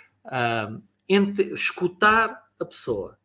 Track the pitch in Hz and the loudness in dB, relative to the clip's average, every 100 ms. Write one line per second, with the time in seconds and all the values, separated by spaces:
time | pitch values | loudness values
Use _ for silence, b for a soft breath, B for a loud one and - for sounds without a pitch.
0 | b _ - 131 120 113 107 113 - _ | b _ -8 -2 -2 -2 -4 -10 -18 _
1 | - 202 202 202 - - - - 180 - | 0 2 4 0 -2 -2 -4 -2 -4 2
2 | 214 220 220 - _ _ - - - 104 | 4 4 2 -4 _ _ -10 -8 -4 -4
3 | 87 - | -6 -14